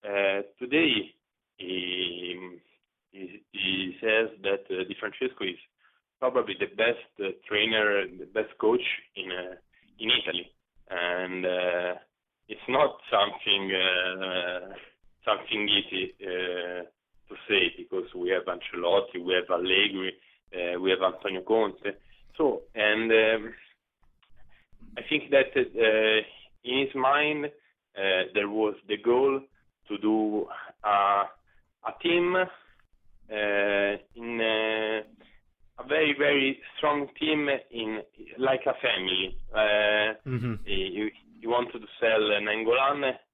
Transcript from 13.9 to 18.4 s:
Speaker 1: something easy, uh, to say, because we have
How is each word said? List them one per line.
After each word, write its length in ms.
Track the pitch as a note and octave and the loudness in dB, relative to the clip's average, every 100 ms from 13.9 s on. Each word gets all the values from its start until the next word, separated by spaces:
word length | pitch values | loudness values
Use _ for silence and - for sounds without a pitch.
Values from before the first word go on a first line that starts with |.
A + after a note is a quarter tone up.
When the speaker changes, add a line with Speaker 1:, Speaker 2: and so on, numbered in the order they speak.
| F2+ F#2 F#2 F#2+ F#2 F2+ F2+ F#2 G2 - _ _ _ | 2 0 -4 -4 -4 -4 -6 -10 -16 -20 _ _ _
Speaker 1:
something 440 | - G#2 - A2 G#2 | -2 -2 -2 -4 0
easy, 460 | G2+ G2 F#2+ F#2 - | 0 0 -6 -6 -8
uh, 600 | F#2+ F#2 F2+ F2+ F2+ F2+ F2 _ _ _ _ | -6 -4 -4 -4 -6 -8 -10 _ _ _ _
to 60 | - - | -18 0
say, 260 | G2+ F2+ - | 2 2 0
because 300 | - F#2 F2+ | -8 -6 -6
we 160 | F#2 F2+ | -4 0
have 140 | F#2 | 0